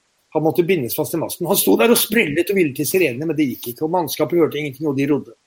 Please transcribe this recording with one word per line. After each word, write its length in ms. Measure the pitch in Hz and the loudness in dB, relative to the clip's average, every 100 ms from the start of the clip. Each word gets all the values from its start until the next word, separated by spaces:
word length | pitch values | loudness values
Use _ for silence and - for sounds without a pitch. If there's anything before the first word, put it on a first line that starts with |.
| _ _ _ | _ _ _
Han 80 | 160 | 0
måtte 220 | 156 160 170 | 2 2 2
bindes 280 | 180 117 - | 0 0 -4
fast 180 | 147 | -4
i 60 | 165 | -4
masten. 260 | 110 - 165 | -6 -6 -2
Han 100 | 196 | 0
sto 180 | - 202 | 2 4
der 120 | 226 | 4
og 80 | 233 | 4
sprellet 500 | - 220 170 151 170 | 2 0 0 -2 0
og 60 | 196 | 0
ville 160 | 156 | 0
til 120 | 127 143 | 0 -2
sirenene, 400 | 190 156 120 165 | 2 0 0 -4
men 100 | 151 | 0
det 80 | 139 | -2
gikk 200 | 113 - | -2 -10
ikke, 120 | 117 156 | -6 -2
og 60 | |
mannskapet 440 | 180 151 - 151 175 | -2 -2 -2 0 2
hørte 200 | 143 147 | 2 0
ingenting, 280 | 147 127 156 | -8 -4 -4
og 60 | 135 | -2
de 80 | 143 | 0
rodde. 280 | 139 - - | 0 -2 -20